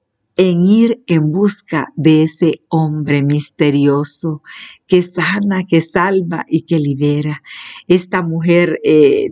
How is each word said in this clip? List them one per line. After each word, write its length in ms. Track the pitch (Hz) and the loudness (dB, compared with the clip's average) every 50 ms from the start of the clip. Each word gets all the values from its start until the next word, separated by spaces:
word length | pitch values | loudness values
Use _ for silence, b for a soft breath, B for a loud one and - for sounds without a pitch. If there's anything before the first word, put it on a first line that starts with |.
| _ _ _ _ _ _ _ | _ _ _ _ _ _ _
en 260 | - 190 185 175 170 180 | 0 2 2 2 2 2
ir 380 | 190 208 226 233 233 233 247 _ | 4 4 4 4 2 0 -4 _
en 240 | - 175 160 151 151 | -2 0 0 0 0
busca 600 | 151 190 208 202 202 - _ - 170 151 - - - | 0 0 0 -2 -2 -6 _ -6 -4 -4 -4 -6 -4
de 280 | 160 143 160 156 156 | 0 2 4 4 4
ese 400 | 160 160 - - 180 160 - - _ - | 2 0 -2 -2 -2 -2 -2 -4 _ -6
hombre 540 | - 160 160 151 156 151 147 147 143 143 | -4 -2 -2 -2 -4 -6 -4 -2 -2 0
misterioso 1200 | 139 143 147 147 143 - _ - 147 147 139 143 143 143 139 143 147 - - - - 160 156 147 B B B B B B B B _ | 0 0 -2 -2 -4 -6 _ -2 0 2 2 2 2 2 2 0 -2 -6 -8 -10 -8 -8 -8 -8 B B B B B B B B _
que 160 | - 185 180 | 0 0 0
sana, 600 | 175 175 - 180 160 170 190 208 202 202 190 185 180 - | 0 0 -4 -4 -4 -2 -2 -2 -2 -2 -2 -4 -2 0
que 140 | 170 165 | 0 0
salva 640 | 160 - - 185 175 196 196 190 175 165 170 160 - - | 0 0 -2 -2 0 0 0 -2 -2 -4 -6 -8 -6 -4
y 140 | - 156 | -4 -4
que 160 | - - 170 156 | -2 -2 -4 -2
libera. 640 | 147 143 135 139 147 147 147 147 151 151 147 - B B B B B B B B B | -2 -2 -4 -2 -2 -2 -2 -2 -4 -6 -8 -10 B B B B B B B B B
Esta 360 | - 180 190 185 - 208 185 | 0 0 0 0 -2 -6 -4
mujer, 580 | 175 165 160 165 160 175 170 175 175 160 151 - | -4 -4 -4 -2 0 2 2 2 2 0 -2 -2
eh, 460 | - - 156 156 147 135 139 - - - | 0 2 4 4 4 4 4 0 -2 -4